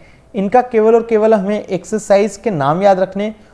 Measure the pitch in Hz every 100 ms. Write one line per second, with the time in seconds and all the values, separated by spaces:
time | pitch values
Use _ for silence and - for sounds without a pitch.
0 | - - _ 208 196 247 247 220 220 233
1 | 226 214 220 214 190 208 - 180 - 214
2 | - 202 214 - 226 160 135 170 196 185
3 | 185 196 214 214 -